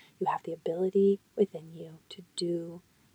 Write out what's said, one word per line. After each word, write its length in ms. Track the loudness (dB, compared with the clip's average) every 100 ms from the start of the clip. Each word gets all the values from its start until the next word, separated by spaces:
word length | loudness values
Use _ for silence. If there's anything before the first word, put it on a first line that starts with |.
| -20 _
you 80 | -2
have 160 | -2
the 100 | -6
ability 680 | -6 -4 0 2 4 4 4 _ 0
within 360 | 0 0 -14
you 260 | -14 -16 -16 _
to 120 | -20 -12 -6
do 460 | -2 -2 -4 -12 -18 _ _